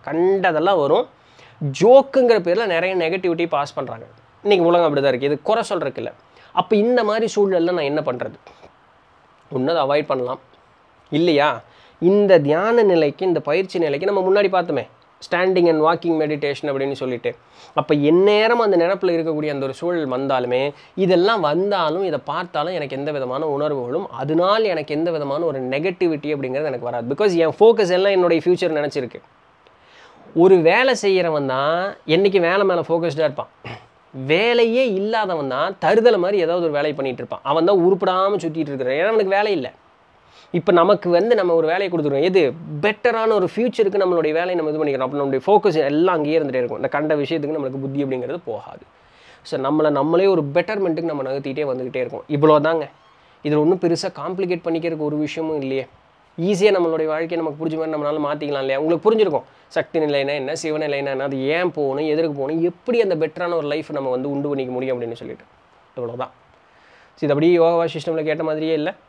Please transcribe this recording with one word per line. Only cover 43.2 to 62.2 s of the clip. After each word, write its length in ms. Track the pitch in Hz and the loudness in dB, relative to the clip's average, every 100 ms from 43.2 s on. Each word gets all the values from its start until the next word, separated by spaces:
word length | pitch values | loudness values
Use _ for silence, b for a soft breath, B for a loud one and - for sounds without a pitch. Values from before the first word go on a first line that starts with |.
| 220 214 | 0 0
ஒரு 80 | 180 | 0
ஃபியூச்சருக்கு 500 | - 240 - 202 202 | -2 -4 0 0 2
நம்மளுடைய 300 | 185 175 156 156 | 0 0 0 -2
வேலையை 180 | 180 180 | -2 -4
நம்ம 120 | 156 | -4
இது 80 | 156 | -2
பண்ணிக்கிறோம். 260 | 151 135 156 | -2 -2 -4
அப்ப 120 | 147 | -4
நம்மளுடைய 220 | 139 135 - | -2 -2 2
focus 320 | 208 208 156 143 | 2 4 0 0
எல்லாம் 260 | 147 180 170 | 2 2 0
அங்கேயே 200 | 147 160 | 0 -2
இருந்துட்டே 220 | 147 127 | -2 -2
இருக்கும், 200 | 123 120 | -4 -4
இந்த 100 | 131 143 | -4 -4
கண்ட 180 | 156 151 | -4 -4
விஷயத்துக்கு 340 | 135 160 147 156 | -4 -4 -4 -6
நம்மளுக்கு 240 | 135 135 | -6 -8
புத்தி 200 | 139 139 | -8 -6
அப்படிங்கிறது 340 | 139 127 123 175 147 | -4 -6 -6 -10 -10
போகாது. 320 | 104 - - - b b b b b - | -12 -12 -20 -20 b b b b b -10
So 120 | 143 135 | -4 0
நம்மளை 240 | 151 156 143 | 2 2 2
நம்மளே 300 | 151 175 196 | 2 2 4
ஒரு 80 | 180 143 160 | 2 0 -2
பெட்டர்மெண்ட்டுக்கு 520 | 175 214 185 160 165 | -2 -2 -2 -2 -4
நம்ம 120 | 147 135 | -6 -6
நகர்த்திட்டே 380 | 139 139 135 143 | -6 -6 -6 -4
வந்துகிட்டே 320 | 127 127 127 | -4 -6 -6
இருக்கோம். 220 | 120 113 - 147 | -6 -8 -6 4
இவ்வளவுதாங்க, 480 | 156 151 156 165 143 _ b b b b | 6 6 4 -2 -6 _ b b b b
இதுல 180 | 147 151 | -2 2
ஒண்ணும் 180 | 151 185 | 2 2
பெருசா 260 | 175 165 190 147 | 0 -2 -4 -8
complicate 440 | 156 185 185 180 170 | -8 -6 -4 -4 -4
பண்ணிக்கிறதுக்கு 420 | 165 165 156 151 | -4 -4 -4 -4
ஒரு 80 | 151 | -2
விஷயமும் 340 | 151 160 160 151 | -4 -4 -6 -6
இல்லையே. 220 | 135 135 127 _ _ _ _ - | -4 -6 -8 _ _ _ _ -6
ஈஸியா 320 | 175 190 208 | -2 2 2
நம்மளுடைய 320 | 196 170 160 156 | 4 0 0 -2
வாழ்க்கையை 280 | 156 165 170 | -2 -4 -4
நமக்கு 200 | 160 147 | -6 -4
பிடிச்ச 160 | 160 160 | -6 -4
மாதிரி 140 | 160 | -4
நம்மளால 260 | 156 147 156 143 | -4 -4 -2 -4
மாத்திக்கலாம் 360 | 147 147 139 | -4 -4 -4
இல்லையா? 140 | 135 135 | -2 -2
உங்களுக்கு 240 | 156 170 | 0 2
புரிஞ்சிருக்கும், 380 | 208 226 196 139 - b b | 2 4 2 0 -6 b b
சக்தி 220 | 165 160 165 | -6 -2 0
நிலைனா 300 | 151 143 139 143 | 0 0 -2 -4
என்ன, 120 | 131 156 | -4 -6
சிவநிலைனா 500 | 160 151 151 139 139 | -4 -4 -2 -4 -4
என்ன, 100 | 135 139 | -4 -4
அது 100 | 135 135 | -4 -2
ஏன் 160 | 165 180 | 0 -2
போகணும், 320 | 156 139 135 156 | -2 -4 -2 -2
எதற்கு 200 | 151 | 0